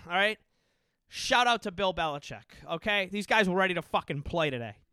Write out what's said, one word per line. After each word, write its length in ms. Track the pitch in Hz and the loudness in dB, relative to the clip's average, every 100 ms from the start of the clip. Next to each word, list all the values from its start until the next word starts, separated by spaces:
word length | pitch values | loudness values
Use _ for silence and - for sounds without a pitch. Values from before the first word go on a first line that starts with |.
| 170 | -2
all 60 | |
right?" 260 | 180 208 214 _ _ _ _ _ _ _ | 2 2 0 _ _ _ _ _ _ _
Shout 400 | - - 247 247 | -8 2 4 4
out 140 | 233 | 2
to 100 | 214 | -2
Bill 200 | 175 196 | -2 -2
Belichick, 520 | 170 160 143 - 113 - - - | 0 -2 -4 -10 -16 -18 -18 -8
okay? 380 | 165 214 208 185 | -6 -2 0 -2
These 160 | 202 196 | -4 2
guys 220 | 220 185 | 2 4
were 80 | 180 | 2
ready 180 | 190 | 2
to 80 | 175 | 0
fucking 400 | - 196 - 147 | -2 -4 -2 -8
play 260 | - 170 156 | -4 -2 -2
today. 280 | 127 113 - _ | -2 -8 -14 _